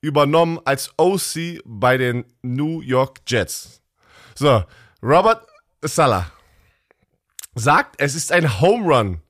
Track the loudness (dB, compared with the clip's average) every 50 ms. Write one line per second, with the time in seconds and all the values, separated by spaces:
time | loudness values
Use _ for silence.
0 | -6 0 2 2 2 4 4 2 2 2 0 -6 -2 -4 -2 -2 -4 -12 _ 0
1 | 2 2 2 0 -4 -6 -6 -8 -8 -8 -10 -14 -16 -16 -8 -2 0 2 2 2
2 | 0 -2 -2 -4 -8 _ _ _ -8 -6 -4 -2 -2 -4 -4 -6 -6 -2 0 0
3 | 0 -2 _ -18 _ -4 -2 -2 -2 -4 -8 -14 -14 -18 -20 _ _ _ _ _
4 | _ _ _ -20 -20 -20 -10 -2 2 2 2 2 0 -4 _ -20 -20 _ _ _
5 | -2 2 2 4 4 4 2 0 -4 _ _ _ _ _ _ _ -10 -6 0 2
6 | 2 2 2 0 -2 -6 -14 _ _ _ _ _ _ _ _ _ _ _ _ _
7 | _ _ _ _ _ _ _ -20 -20 -14 _ -4 0 2 2 2 0 -2 _ -4
8 | -4 -4 -2 -4 -4 0 0 0 0 0 0 2 2 2 2 2 2 2 2 2
9 | 2 0 -4 -8 -12 _